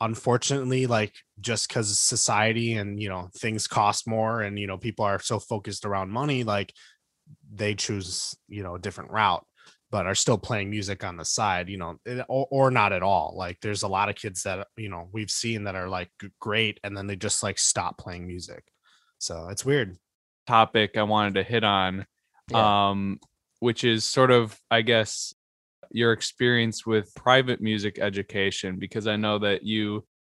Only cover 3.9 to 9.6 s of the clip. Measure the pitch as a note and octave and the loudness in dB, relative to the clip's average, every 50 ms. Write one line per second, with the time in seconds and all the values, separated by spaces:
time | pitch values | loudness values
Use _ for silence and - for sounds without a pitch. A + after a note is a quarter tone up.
3.9 | G#2 - - A#2 A2+ A2 A2 A2 A2+ A#2 G#2+ G2+ G2+ G#2 G#2 G2+ F#2+ F#2 F#2+ A#2 | 2 0 -2 -2 -2 0 0 0 -2 -2 -4 -4 -4 -6 -6 -6 -8 -6 -6 -8
4.9 | G#2+ - A2 G2+ G2 F#2+ - - A#2+ G#2 - - A#2 G#2+ G2+ G#2+ G2 - - G#2 | -4 -2 0 0 0 -2 -2 -4 -4 -4 -4 -4 -6 -6 -6 -8 -10 -8 -6 -4
5.9 | G2+ G2 F#2+ F#2+ G#2 A#2+ C#3 D3+ C#3 B2+ A#2+ A2 G#2 G2+ G2+ - - - - - | -4 -4 -4 -4 -4 -4 -2 -2 -2 -2 0 0 -2 -2 -2 -4 -10 -18 -20 -20
6.9 | _ _ _ _ _ _ _ - - - _ - G#2+ G2+ G#2+ G#2 G#2 G2+ - - | _ _ _ _ _ _ _ -20 -20 -20 _ -18 -8 -4 -2 -2 -2 -2 -4 -4
7.9 | A2 G2+ F#2 F2+ F#2 - - - - - _ _ G#2 G#2 G2 F2+ F2 E2+ E2 G#2 | -4 -4 -6 -6 -8 -8 -8 -8 -10 -14 _ _ -12 -10 -10 -10 -10 -8 -8 -10
8.9 | F2+ - D#2+ - - A2 G#2+ G2 F2+ - - _ _ _ | -10 -10 -12 -4 2 4 4 4 4 2 -2 _ _ _